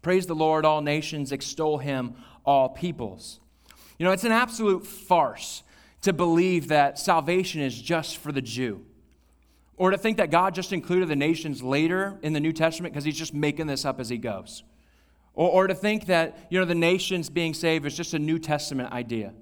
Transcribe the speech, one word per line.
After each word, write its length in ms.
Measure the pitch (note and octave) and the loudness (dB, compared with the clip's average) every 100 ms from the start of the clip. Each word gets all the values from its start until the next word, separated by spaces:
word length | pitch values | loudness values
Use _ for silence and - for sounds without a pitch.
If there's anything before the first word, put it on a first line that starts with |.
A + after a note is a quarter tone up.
"Praise 220 | E3+ F#3 F3+ | 2 0 2
the 100 | D#3+ | 0
Lord, 280 | D#3 D#3 | 2 4
all 160 | D#3 D3+ | 4 4
nations, 540 | D3 D3+ D3+ D#3 C3+ | 2 -2 -2 -6 -6
extol 460 | C3+ - - D#3 D3+ | -6 -8 -2 -2 0
him, 340 | C#3+ C3+ B2+ C3 - - - | -2 -4 -4 -10 -20 -6 2
all 240 | C#3 C3 | 4 4
peoples." 720 | - F3+ D#3+ A2+ F#2 - - _ _ _ - - _ | 0 -6 -6 -10 -12 -18 -20 _ _ _ -20 -20 _
You 80 | F3+ | 2
know, 60 | |
it's 140 | F#3+ A#3 | 2 2
an 60 | |
absolute 540 | A3+ B3 A#3 G#3+ F#3 - | 2 2 0 0 0 -2
farce 760 | - - F3 C3+ G#2 - - _ - - _ | -18 2 2 2 -2 -12 -14 _ -20 -20 _
to 100 | F#3+ | -2
believe 540 | E3 F3 E3 F#3 F3+ C#3 | 2 4 4 4 2 2
that 320 | D3+ C#3+ - | 4 4 0
salvation 640 | - E3 D3 F3+ F#3 D#3+ | 0 2 2 0 0 -4
is 200 | C3+ A2+ | -4 -6
just 360 | A2+ E3+ D3+ - | -2 -2 -2 -10
for 140 | D3 | -6
the 120 | C#3 | -4
Jew, 420 | A#2 A#2 B2 G2 - _ _ _ _ _ _ _ _ - | -4 -4 -4 -6 -14 _ _ _ _ _ _ _ _ 0
or 140 | F3+ | 2
to 80 | F#3+ | 4
think 200 | A3 A3 | 0 2
that 120 | E3+ | 4
God 240 | E3 F#3+ | 4 2
just 180 | F3+ F3 | -2 -4
included 380 | F#3+ - F3+ F3+ | -6 0 0 2
the 60 | C#3+ | 0
nations 480 | D3+ D#3+ D#3+ B2+ | 2 0 -2 -6
later 560 | B2+ C#3 D#3+ F#3 G3 F#3+ | -2 0 2 0 -2 -4
in 120 | D#3 | -4
the 60 | D3+ | -2
New 140 | D#3 | -2
Testament 400 | D#3+ D#3+ D#3+ E3+ | 0 -2 -2 -8
'cause 120 | D3 C#3+ | -6 -6
he's 120 | D3+ | -6
just 160 | D#3+ | -8
making 320 | D3 D3 D3+ D#3 | -2 -2 -2 -4
this 200 | C3+ C#3+ | -4 -4
up 140 | C3 | -6
as 100 | A#2 | -6
he 100 | A#2+ | -6
goes, 420 | A#2+ G2 F2+ - - _ _ _ _ _ _ | -6 -8 -12 -20 -20 _ _ _ _ _ _
or, 160 | - F3 | 0 4
or 180 | F3+ F#3+ | 6 4
to 60 | |
think 320 | F#3 G3+ G#3+ G3 | 2 0 -2 2
that, 400 | F3 E3 - - | 2 2 -4 -4
you 80 | F#3 | 0
know, 60 | F3+ | 2
the 100 | E3+ | 2
nations 560 | E3 F#3 - F#3 D#3 | 4 2 0 -4 -4
being 240 | C#3+ E3 D3+ | -2 -2 0
saved 320 | E3+ D#3+ C#3+ | 0 0 -2
is 100 | D3 | -6
just 160 | E3+ | -6
a 60 | D#3+ | -2
New 180 | D3+ D#3+ | 0 -2
Testament 540 | D#3+ D3 - C3+ B2 | 0 -4 -2 -6 -6
idea. 420 | A#2+ A#2+ A#2 G2+ - | -6 -4 -6 -6 -12